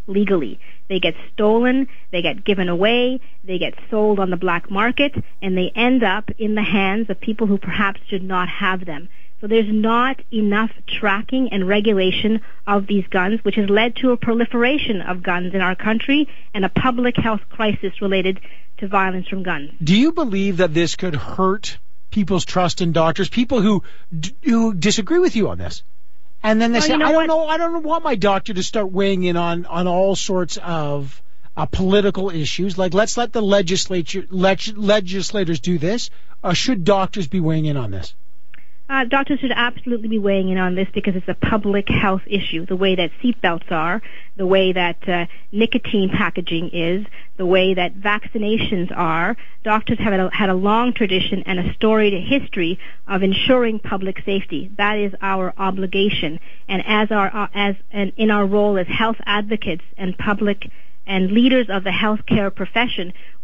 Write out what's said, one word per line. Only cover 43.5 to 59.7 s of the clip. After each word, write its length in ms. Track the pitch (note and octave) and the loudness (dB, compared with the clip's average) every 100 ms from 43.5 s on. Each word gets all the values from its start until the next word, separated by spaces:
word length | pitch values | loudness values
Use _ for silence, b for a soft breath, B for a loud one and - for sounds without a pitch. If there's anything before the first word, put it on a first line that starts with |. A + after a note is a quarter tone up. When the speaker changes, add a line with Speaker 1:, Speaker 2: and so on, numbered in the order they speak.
| E3+ - | 0 -2
Speaker 1:
are, 320 | E3 E3 G#3+ B B B - | -2 0 -2 B B B -2
the 80 | |
way 280 | F#3 F#3+ F#3+ | 2 4 4
that, 360 | F3+ F3 E3 - | 2 0 -2 -2
uh, 180 | F3 E3+ B B | 0 -2 B B
nicotine 580 | G3+ A3+ B3 - G#3 F#3+ | 0 2 2 0 2 2
packaging 600 | F#3+ F3+ F#3 F3 E3 E3+ | 2 0 -2 -2 -2 -2
is, 340 | F3 E3 F#3+ G3+ B B - | -2 0 -2 -2 B B -2
the 100 | F3+ | 2
way 260 | F#3+ F#3 | 4 4
that 220 | F#3 F3+ G3 | 2 0 -2
vaccinations 920 | G#3 G#3 - A3+ G#3 A3 - F#3+ F3+ | -2 -2 -2 -2 0 0 0 -2 -2
are. 460 | - E3+ D#3+ F3+ A#3 B B | -2 0 0 0 -2 B B
Doctors 340 | A3 G#3+ - A#3 | 0 0 0 0
have 120 | A3 | 2
a, 160 | F#3+ F#3 | 2 0
had 160 | - G3 | 0 0
a 40 | |
long 380 | F#3 G3+ A3 B3 | 2 2 2 2
tradition 520 | A#3 G#3 F#3 - F#3+ F3 | 0 0 0 0 -2 -2
and 140 | F#3 | -2
a 120 | F#3 | -2
storied 460 | - A3 A3 G#3 F#3 G3+ | 0 2 4 2 2 0
history 540 | C#4 - G3+ E3+ F#3 B B - | 0 0 -2 -2 -2 B B -4
of 160 | F#3 | 0
ensuring 560 | F#3+ F#3+ - B3+ A#3 A3 | 2 2 2 2 2 -2
public 440 | - G3 F#3+ F#3+ G3+ | -4 -4 -4 -4 -2
safety. 460 | G3 - D3 G3 G3+ | -2 -2 -4 -4 0
That 220 | G3+ G#3+ | 0 0
is 140 | G3+ F#3+ | -2 -2
our 320 | G3 F#3+ F#3 - | -2 -2 -2 -2
obligation. 840 | F#3+ F#3+ F#3+ G3 G3+ G3 D#3+ E3 B B - | -2 -2 -2 0 0 0 -2 -4 B B -4
And 160 | F#3+ | -4
as 280 | - G#3+ G#3+ | 0 2 2
our, 180 | G#3+ G3 | 0 0
uh, 140 | G#3+ G3+ | -2 -4
as, 220 | G3+ G3+ G3 - | -2 -2 -2 -4
and 180 | G3+ G3 - | -2 -2 0
in 160 | G#3+ | 2
our 120 | G#3 | 2
role 320 | G3 G#3 G#3 G3 | 2 2 2 2
as 120 | F3 | 0
health 300 | G#3+ A3+ A3 | 0 0 -2
advocates 600 | - G#3 G#3 G#3+ F#3+ | -2 -2 0 -2 -2